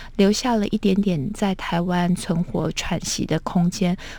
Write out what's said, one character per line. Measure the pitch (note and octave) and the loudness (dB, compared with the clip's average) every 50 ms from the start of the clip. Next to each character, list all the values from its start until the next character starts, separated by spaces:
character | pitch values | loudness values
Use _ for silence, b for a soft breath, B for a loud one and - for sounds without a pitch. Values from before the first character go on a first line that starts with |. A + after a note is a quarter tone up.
| B B B | B B B
留 | - G3 F#3+ G#3 | 4 4 4 4
下 | - - B3+ A#3 | 2 0 0 2
了 | A3 G3+ - | 2 2 0
一 | - G#3+ | 0 0
点 | - G3+ F#3+ | 2 2 2
点 | F#3+ G3+ G3+ F3+ D#3 C3 E3+ G#3 | 2 2 2 0 0 -2 -4 -4
在 | - G#3+ G3 F#3 | -2 -2 -2 -2
台 | - - - - E3+ F3 | -2 -4 -2 -2 0 0
湾 | F#3 F3 F3 F3 F3 F3+ | 0 0 2 2 2 0
存 | - - - F3+ E3+ F3+ | 0 0 0 0 0 -2
活 | - - F3 D#3+ E3+ D#3+ | -2 -2 -2 -2 -2 -2
喘 | - - - - D#3+ - | -4 -4 -2 -2 -4 -4
息 | - - - - | -4 -4 -4 -2
的 | - D#3 D#3+ | 0 0 -2
空 | - - - F#3 F3 F3 | 0 0 2 2 2 2
间。 | - - F#3 F3 F3+ B B B B | 2 0 0 0 0 B B B B